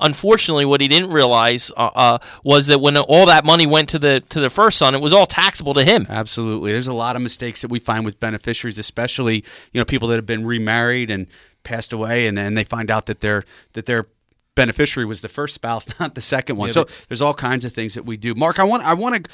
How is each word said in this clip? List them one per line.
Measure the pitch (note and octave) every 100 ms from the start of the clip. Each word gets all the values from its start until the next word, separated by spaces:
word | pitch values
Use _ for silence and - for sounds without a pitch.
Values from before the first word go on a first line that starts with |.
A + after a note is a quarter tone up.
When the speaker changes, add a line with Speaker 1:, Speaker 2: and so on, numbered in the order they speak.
Speaker 1:
Unfortunately, | D#3 C#3+ G3 A3 - D3+ C#3
what | C#3
he | C#3
didn't | D#3 F#3
realize, | D#3+ B2 A#2+ A2+ B2 - -
uh, | A2+ -
uh, | B2 A#2 - -
was | C#3 C#3+ C#3
that | C#3+
when | C#3+ C#3+
all | C#3 D#3+ F#3
that | D#3 D3+
money | E3+ D#3
went | D#3 D3
to | D#3+
the, | D3 C3+ -
to | D#3
the | C3
first | - A3 -
son, | C#3 C3+
it |
was | D3
all | F#3+ F3+
taxable | - F#3+ - C#3+
to | C#3+
him. | C3+ A3 -
Speaker 2:
Absolutely. | G#2 A2 - A2+ A2 G2
There's | A2 B2+
a |
lot | A#2+ A#2 B2
of |
mistakes | B2 - A#2+ A2+
that | B2
we | A#2+
find | - A2 A2
with | -
beneficiaries, | A2+ G#2+ - A#2 A#2+ G#2
especially, | G#2+ - B2 - A#2+ A2 - - -
you | B2
know, | A#2
people | C3+ A#2
that | A2+
have | G#2+
been | A2 A2+
remarried | A#2 G#2+ A#2 A#2+ B2 A2+
and | G2 F2+ _ _ _
passed | - A#2 -
away, | A2+ A2 A#2+ A2+
and | G2+
then | G2+ A2
they |
find | G#2+ A#2 G#2+
out | G#2+ -
that | G#2
their, | G#2+ G#2 - - _
that | A2+ G#2+
their | A#2 A2 _ _ _ _ -
beneficiary | B2 - D3 - A2
was | G#2+
the | G#2
first | - D3
spouse, | - A#2 A2+ -
<laughs> | -
not | E3 -
the |
second | - C3+ - A2
one. | G#2
Speaker 3:
Yeah, |
Speaker 2:
So | A#2 D3+
Speaker 3:
but | - -
Speaker 2:
there's | A#2+
all | C#3+
kinds | C#3+ B2+ B2+ B2
of |
things | - A2+
that | A2+ A#2
we | A2
do. | A#2
Mark, | A2+ D#3+ E3
I |
want, | G3 A#3+
I | D#3
wanna | E3+ A#3+ A#3 E3